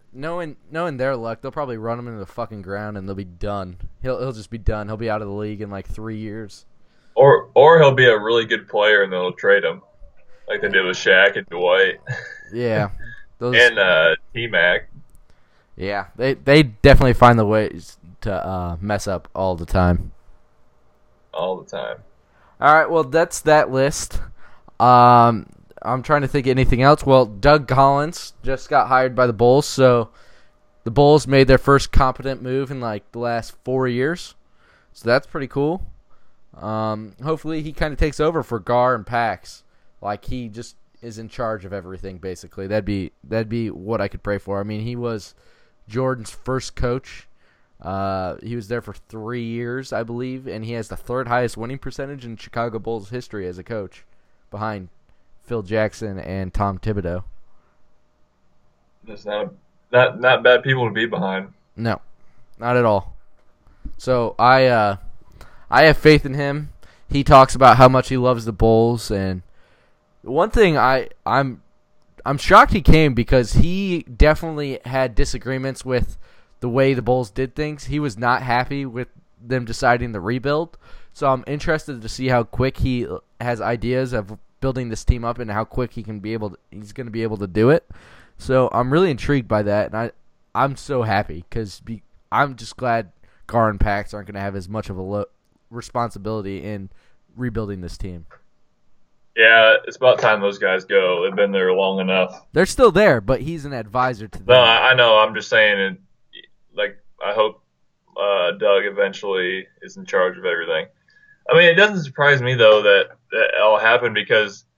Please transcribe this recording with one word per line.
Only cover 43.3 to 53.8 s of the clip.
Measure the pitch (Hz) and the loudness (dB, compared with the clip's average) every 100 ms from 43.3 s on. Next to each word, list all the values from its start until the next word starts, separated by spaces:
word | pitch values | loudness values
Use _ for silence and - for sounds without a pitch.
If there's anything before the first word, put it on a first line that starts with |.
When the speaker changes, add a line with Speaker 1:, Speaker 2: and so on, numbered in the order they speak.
| 110 110 | -6 -4
Speaker 1:
be | 117 110 | -6 -6
what | - 95 110 | -8 -6 -6
I | 101 | -6
could | - | -8
pray | - 101 | -6 -6
for. | - 98 | -6 -8
I | |
mean, | 101 107 | -6 -8
he | 110 120 | -8 -8
was | 120 110 - _ _ _ _ _ - | -8 -8 -12 _ _ _ _ _ -10
Jordan's | 110 131 127 110 | -4 -4 -4 -8
first | - - 131 - - | -12 -6 -6 -6 -6
coach. | 123 127 - - - _ _ _ _ _ | -4 -4 -8 -20 -20 _ _ _ _ _
Uh, | - 95 98 95 92 - | -10 -6 -6 -6 -6 -10
he | 110 120 | -10 -12
was | 98 | -8
there | 117 | -8
for | 110 | -10
three | 101 - 113 110 123 | -16 -18 -14 -10 -8
years, | 117 117 120 127 131 | -8 -8 -8 -10 -8
I | 113 | -8
believe, | 117 120 127 131 131 | -8 -8 -10 -12 -12
and | 101 | -12
he | 110 | -10
has | 117 107 | -10 -10
the | 90 | -12
third | - 123 120 | -8 -8 -4
highest | 123 123 - | -2 -2 -6
winning | 117 135 | -12 -12
percentage | - - 139 143 120 | -12 -12 -12 -14 -16
in | 113 | -18
Chicago | - - 120 110 | -12 -8 -6 -6
Bulls | 104 113 98 | -8 -10 -10
history | 123 127 110 90 | -14 -12 -12 -10
as | 90 | -12
a | |
coach, | 90 113 | -12 -12